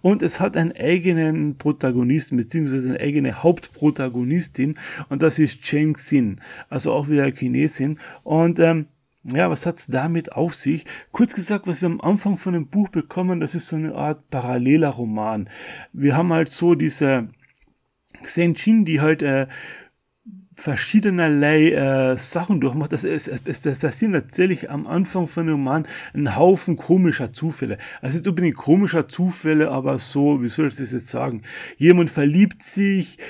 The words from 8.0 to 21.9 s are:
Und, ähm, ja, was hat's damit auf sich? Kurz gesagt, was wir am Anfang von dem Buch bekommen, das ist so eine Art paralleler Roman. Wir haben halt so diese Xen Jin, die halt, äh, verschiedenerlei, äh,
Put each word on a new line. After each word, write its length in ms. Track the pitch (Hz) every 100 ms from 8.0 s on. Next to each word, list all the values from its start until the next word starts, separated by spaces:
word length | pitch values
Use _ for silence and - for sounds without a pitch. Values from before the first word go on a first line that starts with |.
| - -
Und, 360 | - 156 170 165
ähm, 260 | 165 165 151 _ _ _ -
ja, 200 | 135 180
was 160 | - 180
hat's 220 | 170 -
damit 440 | 127 156 165 165
auf 240 | - 165 -
sich? 300 | - 160 - - -
Kurz 220 | - 247
gesagt, 340 | - 175 202 185
was 140 | 175
wir 60 | 180
am 120 | 170
Anfang 380 | - 202 202 190
von 160 | 185
dem 140 | 175 139
Buch 220 | 202 196
bekommen, 520 | 170 151 - 185 175
das 140 | 151 170
ist 120 | -
so 80 | 156
eine 180 | 156 -
Art 340 | 147 147 _
paralleler 600 | 139 123 127 123 156 151
Roman. 600 | 117 117 107 107 110 104 - - - -
Wir 240 | - 143 139
haben 160 | 175
halt 180 | 165 156
so 260 | - 170 160
diese 520 | 156 - 143 131 110 - _ _ _ _ _ _ _ -
Xen 300 | - 165 175
Jin, 320 | 160 - 226 175
die 160 | 151
halt, 200 | 156 156
äh, 260 | 147 135 135 - - - - _ _ _ 233 - _ _
verschiedenerlei, 1120 | - 135 - 214 208 180 165 147 147 156 160
äh, 440 | - 135